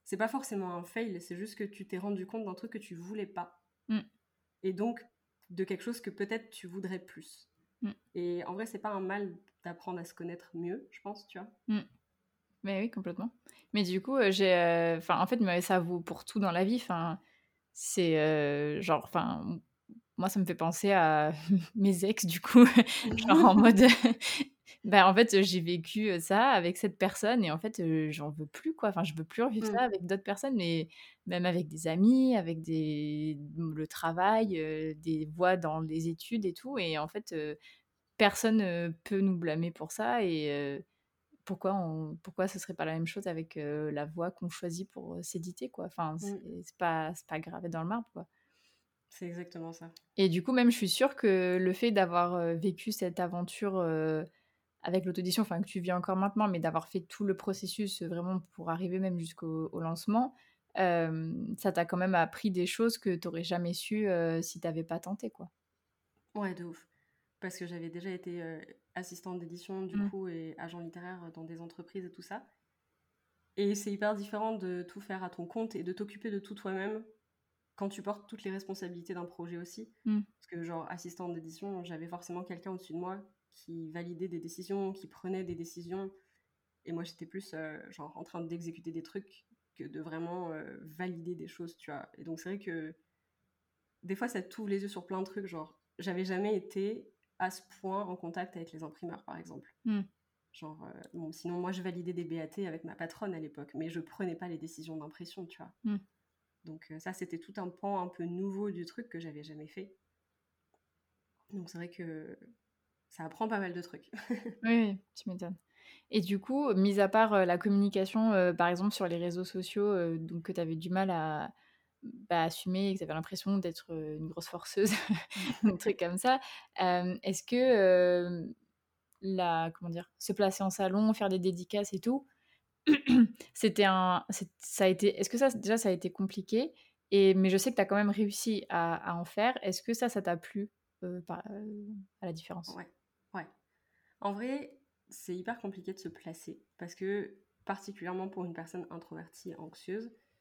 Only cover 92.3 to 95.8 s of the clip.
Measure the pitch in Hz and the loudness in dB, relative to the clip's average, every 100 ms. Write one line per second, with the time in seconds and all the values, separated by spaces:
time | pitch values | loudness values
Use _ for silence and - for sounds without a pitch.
92.3 | 165 180 202 196 165 156 165 _ _ _ | -10 -8 -10 -8 -8 -10 -14 _ _ _
93.3 | _ _ _ _ _ _ _ 180 190 240 | _ _ _ _ _ _ _ -8 -6 -4
94.3 | 196 185 - 214 196 202 202 175 190 190 | -6 -8 -8 -4 -4 -4 -10 -8 -6 -6
95.3 | - 190 170 160 _ | -8 -8 -10 -12 _